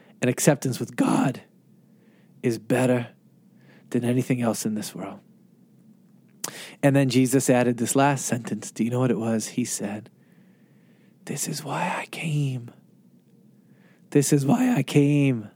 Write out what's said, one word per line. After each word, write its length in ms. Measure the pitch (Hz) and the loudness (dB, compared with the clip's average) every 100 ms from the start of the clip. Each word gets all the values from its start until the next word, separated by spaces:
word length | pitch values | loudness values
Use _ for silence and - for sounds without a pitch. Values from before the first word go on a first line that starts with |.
| - - | -20 -4
and 80 | 127 | -2
acceptance 520 | 123 - 139 139 120 | 2 2 2 0 -6
with 160 | 117 - | -4 0
God 460 | 269 - 135 - - _ _ _ _ _ _ _ _ - | 2 2 0 -2 -10 _ _ _ _ _ _ _ _ -6
is 160 | 123 110 | -4 -4
better 520 | - 123 127 123 120 - _ _ _ _ - - - | -2 0 2 2 -2 -12 _ _ _ _ -20 -20 -6
than 120 | 123 | -2
anything 380 | 120 127 117 127 | 0 0 0 0
else 240 | 117 101 113 | 0 -2 -4
in 80 | |
this 220 | 107 104 - | -4 -6 -10
world. 240 | 98 98 - _ _ _ _ _ - - _ _ _ _ - - - - | -12 -14 -20 _ _ _ _ _ -20 -20 _ _ _ _ -14 -14 -18 -2
And 140 | 143 139 | 2 4
then 140 | 135 | 4
Jesus 380 | 123 127 135 - | 4 4 4 4
added 300 | 123 120 120 | 4 4 0
this 180 | 113 135 | 0 2
last 300 | 139 139 - | 2 2 -2
sentence. 460 | 120 117 110 - | -6 -6 -8 -8
Do 120 | - | -4
you 60 | 117 | -2
know 120 | 123 | 0
what 100 | 127 | 0
it 80 | 110 | 0
was? 300 | 113 113 - | -2 -2 -4
He 160 | - 113 | -4 -4
said, 440 | - 104 107 - _ _ _ _ _ _ _ _ _ _ _ - | -4 -6 -8 -14 _ _ _ _ _ _ _ _ _ _ _ -10
"This 220 | 147 - | -8 -6
is 160 | 151 | -8
why 300 | 151 156 180 - | -8 -6 -4 -6
I 120 | - | -10
came. 640 | - 160 147 139 127 120 - _ _ _ _ _ _ _ _ _ _ _ _ _ | -8 -4 -2 -2 -4 -10 -20 _ _ _ _ _ _ _ _ _ _ _ _ _
This 240 | 147 139 | 0 4
is 140 | 147 135 | 2 2
why 260 | 233 254 | 2 2
I 80 | 240 | 0
came. 680 | - 147 143 147 139 120 104 | 2 2 4 4 2 0 -6